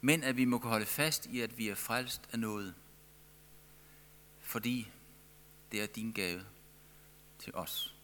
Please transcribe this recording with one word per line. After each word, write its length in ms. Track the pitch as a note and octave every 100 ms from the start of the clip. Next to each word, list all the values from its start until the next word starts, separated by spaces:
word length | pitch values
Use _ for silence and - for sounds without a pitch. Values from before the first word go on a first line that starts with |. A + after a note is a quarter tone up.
Men 220 | B2 E3
at 140 | C3 B2+
vi 80 | B2+
må 120 | B2
kunne 100 | A#2
holde 160 | A2+ G#2+
fast 400 | - D3+ D3+ -
i, 160 | B2
at 160 | A2+ A2+
vi 100 | A2
er 80 | G2
frelst 460 | - A#2 B2+ - -
af 80 | A#2
nåde, 340 | A2 G#2 G2 E2+ - - - - - - - - - - - - - - - -
fordi 520 | - A#2+ A#2 B2 G#2+ - - - - - - - -
det 100 | G#2
er 60 | G#2
din 240 | - A2
gave 340 | A2 F#2 F2 G2 - - - - - - - - -
til 160 | - -
os. 400 | E2 - - -